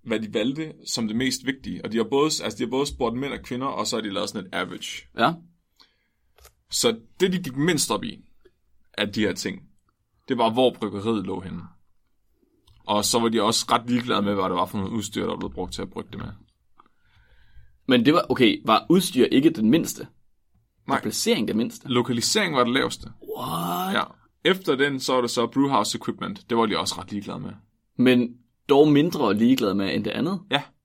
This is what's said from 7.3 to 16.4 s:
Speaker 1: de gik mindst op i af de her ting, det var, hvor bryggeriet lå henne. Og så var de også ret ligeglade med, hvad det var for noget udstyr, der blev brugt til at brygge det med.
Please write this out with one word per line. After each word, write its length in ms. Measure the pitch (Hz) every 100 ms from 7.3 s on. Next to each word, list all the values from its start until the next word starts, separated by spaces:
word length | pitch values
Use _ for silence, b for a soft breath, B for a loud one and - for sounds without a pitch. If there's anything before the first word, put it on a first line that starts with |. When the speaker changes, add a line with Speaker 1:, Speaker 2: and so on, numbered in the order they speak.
Speaker 1:
de 60 | 180
gik 140 | - 127
mindst 340 | 156 160 -
op 140 | 104
i 140 | 95 - - - _ _ _ _ _
af 180 | - 104
de 80 | 101
her 120 | 104
ting, 260 | - 101 90 - _ _ _ _ _ -
det 100 | 123
var, 120 | 113
hvor 200 | 113 131 -
bryggeriet 460 | 104 101 104 113 92
lå 140 | 90
henne. 220 | - 90 90 - _ _ _ _ _ _ _ _ _ _ -
Og 180 | 104
så 140 | 104 120
var 80 | 117
de 140 | 113
også 240 | 104 113 -
ret 200 | 117 117
ligeglade 320 | 123 120 104
med, 120 | 101
hvad 100 | 101
det 80 | 92
var 140 | 90 90
for 120 | 107
noget 120 | 95
udstyr, 340 | 113 98 104 92
der 100 | 85
blev 140 | 92
brugt 200 | 92 90
til 100 | -
at 80 | 92
brygge 200 | - -
det 60 | -
med. 100 | 113 107